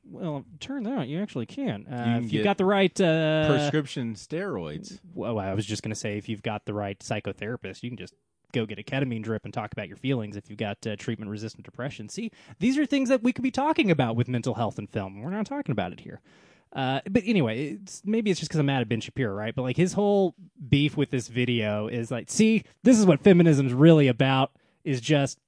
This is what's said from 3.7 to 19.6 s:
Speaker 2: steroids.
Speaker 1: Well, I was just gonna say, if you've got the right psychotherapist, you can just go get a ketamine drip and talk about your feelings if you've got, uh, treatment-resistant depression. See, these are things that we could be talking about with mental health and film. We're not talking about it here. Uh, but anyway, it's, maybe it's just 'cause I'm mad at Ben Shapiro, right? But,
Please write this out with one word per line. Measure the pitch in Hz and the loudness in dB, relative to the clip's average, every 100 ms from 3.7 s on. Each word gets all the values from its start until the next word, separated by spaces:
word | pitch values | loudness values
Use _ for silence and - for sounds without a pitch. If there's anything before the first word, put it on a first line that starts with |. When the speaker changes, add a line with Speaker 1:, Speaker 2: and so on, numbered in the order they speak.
| 151 143 - 117 107 | 0 -2 -6 -6 -6
Speaker 2:
steroids. | - 156 196 120 80 76 - - - | -8 -8 -4 -6 -6 -8 -12 -18 -16
Speaker 1:
Well, | - 101 113 | -8 -4 -2
I | 95 | -2
was | 98 101 | -4 -4
just | 110 | -6
gonna | 113 107 | -6 -6
say, | 110 104 | -6 -6
if | 101 | -6
you've | 107 | -8
got | 113 107 - | -6 -6 -6
the | |
right | 104 101 101 | -6 -6 -8
psychotherapist, | - 107 101 95 104 123 98 95 | -6 -6 -6 -8 -8 -8 -10 -12
you | 123 | -12
can | 110 | -10
just | 90 _ _ _ _ | -14 _ _ _ _
go | - 110 | -4 -4
get | 101 | -8
a | |
ketamine | 104 135 135 113 | -6 -4 -2 -4
drip | 113 107 - | -4 -6 -6
and | |
talk | 117 107 | -10 -8
about | - 95 | -10 -12
your | 98 | -8
feelings | 131 131 107 101 | -4 -4 -4 -12
if | - | -14
you've | 104 | -8
got, | 107 101 113 | -6 -6 -8
uh, | 104 | -8
treatment-resistant | - 113 107 104 110 - - | -6 -6 -6 -8 -10 -12 -20
depression. | - 127 - 107 | -10 -10 -10 -14
See, | - 226 _ - - | -10 -12 _ -20 -2
these | 226 269 | 0 2
are | 294 | 2
things | 277 254 | 0 2
that | 262 | 2
we | 233 | 2
could | 247 | 0
be | 254 | -2
talking | 262 285 320 226 | 0 0 2 2
about | 151 120 113 | 4 2 0
with | 120 | 0
mental | 123 120 | 0 -2
health | 110 113 92 | -2 -2 -4
and | 107 | -8
film. | 110 95 98 | -6 -6 -10
We're | 127 | -8
not | 202 208 | -6 -6
talking | 285 277 | -6 -4
about | 107 90 | -2 -4
it | - | -8
here. | - - _ _ _ _ _ | -16 -18 _ _ _ _ _
Uh, | - 131 135 - | -6 -2 -2 0
but | 208 190 | -2 2
anyway, | 214 120 113 147 208 | 2 2 0 -4 -8
it's, | 190 - 190 | -12 -10 -2
maybe | 220 214 | -2 0
it's | 170 | -2
just | 160 | -2
'cause | 160 | 0
I'm | 143 | 2
mad | 135 | 2
at | 113 | 0
Ben | 110 | -2
Shapiro, | - - 120 | -4 -4 -4
right? | 98 110 | -2 -6
But, | 120 | -4